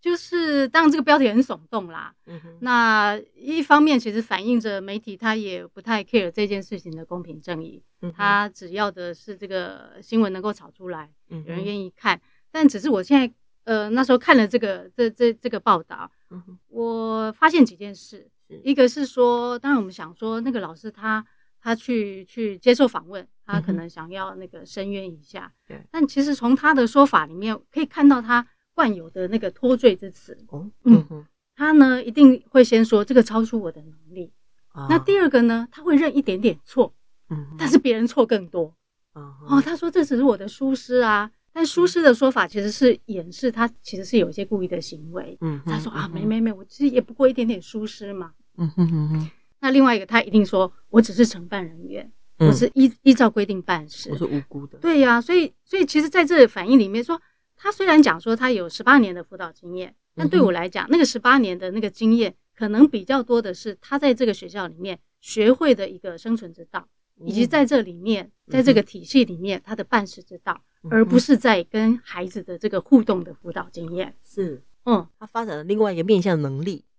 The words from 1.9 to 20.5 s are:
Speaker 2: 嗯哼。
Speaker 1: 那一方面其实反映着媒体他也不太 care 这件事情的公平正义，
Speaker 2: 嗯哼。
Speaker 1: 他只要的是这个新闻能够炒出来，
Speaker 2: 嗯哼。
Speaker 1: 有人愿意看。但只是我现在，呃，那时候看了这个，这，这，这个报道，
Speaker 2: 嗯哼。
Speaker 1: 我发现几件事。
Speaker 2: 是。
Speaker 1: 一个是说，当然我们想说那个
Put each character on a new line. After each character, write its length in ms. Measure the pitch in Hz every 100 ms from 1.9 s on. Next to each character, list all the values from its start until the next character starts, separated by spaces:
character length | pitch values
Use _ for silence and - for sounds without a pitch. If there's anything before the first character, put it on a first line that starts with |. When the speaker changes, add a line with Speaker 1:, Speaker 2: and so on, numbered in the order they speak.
| 160 - _ -
Speaker 2:
嗯 140 | 165
哼。 180 | 165 165
Speaker 1:
那 580 | 247 240 233 214 208 208 208 _
一 260 | 262 320
方 220 | 294 294
面 160 | 302 262
其 140 | 226
实 80 | 214
反 260 | 226 185 208
映 100 | 240
着 220 | 220 196
媒 180 | 196 202
体 200 | 214 190
他 180 | 226 220
也 320 | 202 180 175
不 140 | -
太 200 | 196 220 196
care 260 | 233 180
这 160 | 190 208
件 160 | 202
事 160 | 185 196
情 160 | 175 160
的 80 |
公 180 | 165 180
平 200 | 165 156
正 200 | 151 165
义， 220 | 165 180 _ _
Speaker 2:
嗯 80 | 180
哼。 40 | 165
Speaker 1:
他 320 | 202 202 208
只 220 | - 180
要 200 | 190 208
的 240 | 185 175
是 220 | 165 - 190
这 100 | 190
个 520 | 190 180 - - -
新 200 | - 226
闻 100 | 208
能 100 | 185
够 120 | 208
炒 180 | 208 175
出 160 | _ 185
来， 220 | 165 151 151 _
Speaker 2:
嗯 160 | 165
哼。 60 | 156
Speaker 1:
有 40 |
人 120 | 170 202
愿 160 | 208
意 100 | 185
看。 280 | _ 220 170 _ _ _
但 180 | 320 302
只 120 | 202
是 100 | 254
我 140 | 214
现 160 | 185 277
在， 140 | 247 _ _ _ -
呃， 240 | 220 208
那 120 | 233
时 120 | 247
候 40 | 247
看 200 | - 285
了 100 | 208
这 100 | 240
个， 320 | 220 185 180 -
这， 140 | 233
这， 240 | 214 240
这 160 | 226 247
个 100 | 220
报 240 | - 180
道， 260 | - - - _ _
Speaker 2:
嗯 120 | 180 180
哼。 100 | 180 _
Speaker 1:
我 600 | 233 233 226 226 220 220 220
发 120 | 320
现 160 | 330 254
几 100 | 175
件 180 | 202
事。 360 | 190 - 202 _ _ _
Speaker 2:
是。 140 | 156
Speaker 1:
一 100 | 262
个 140 | 277 247
是 180 | 294 269
说， 540 | - 247 240 240 240
当 140 | 269
然 40 | 277
我 40 |
们 80 | 190
想 240 | 180 160 175
说 240 | 220 226
那 100 |
个 120 | 233